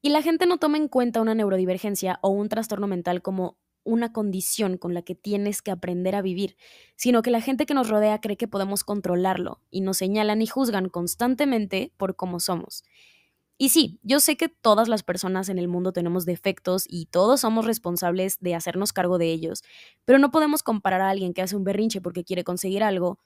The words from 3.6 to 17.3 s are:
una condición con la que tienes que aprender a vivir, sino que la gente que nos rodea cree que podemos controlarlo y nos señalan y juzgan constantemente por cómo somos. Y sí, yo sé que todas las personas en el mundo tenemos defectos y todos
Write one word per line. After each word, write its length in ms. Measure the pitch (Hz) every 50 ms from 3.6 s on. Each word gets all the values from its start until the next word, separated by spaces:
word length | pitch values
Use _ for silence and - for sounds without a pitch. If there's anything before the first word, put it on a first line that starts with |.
| _ _ _ _ _
una 280 | - 226 233 233 233 226
condición 640 | 226 214 202 185 190 180 - - - 220 190 185
con 160 | 180 - 175 175
la 80 | 175
que 140 | 175 - 185
tienes 480 | _ _ 208 202 202 202 208 208 - _
que 80 | 214
aprender 440 | 190 175 - 180 180 175 180 185 196
a 60 | 202
vivir, 380 | 190 190 180 175 202 185 - _ _ - - - - _ _
sino 280 | - - 247 240 233 226
que 80 | 247
la 100 | 240 226
gente 240 | 220 - 262 226 302
que 80 | - 294
nos 160 | 277 254 220
rodea 320 | 214 214 214 214 214 214
cree 160 | - 214 208
que 100 | - 233
podemos 380 | 202 - 202 190 196 202 202 -
controlarlo 760 | - 208 208 185 180 175 180 180 185 185 175 180 - - _ _ _
y 100 | - 180
nos 160 | 190 190 190
señalan 460 | - 190 185 202 214 214 214 214 220 226
y 40 |
juzgan 440 | 220 - 262 269 233 202 196 190 185
constantemente 1040 | - 175 175 175 - _ 233 247 262 226 294 277 262 220 208 190 - 190 226 320 _
por 200 | _ 196 185 185
cómo 220 | - - 185 175 170
somos. 460 | - - 185 165 - - - - _ _ _ _ _ _ _ _ _ _ _ _ _ _ _
Y 140 | _ 269 269
sí, 280 | - 320 294 160 160 - _
yo 180 | 208 262 294
sé 160 | - - 302
que 140 | - 339 330
todas 380 | _ _ _ 226 208 202 233 226
las 160 | 226 208 -
personas 440 | - 180 185 - 185 185 190 190 190
en 100 | 190 180
el 100 | 175 175
mundo 260 | 175 180 180 185 180
tenemos 320 | 185 175 175 175 180 175
defectos 580 | 170 175 165 - 196 185 - _ - 185 190 -
y 200 | - - 175 165
todos 340 | - - 180 190 220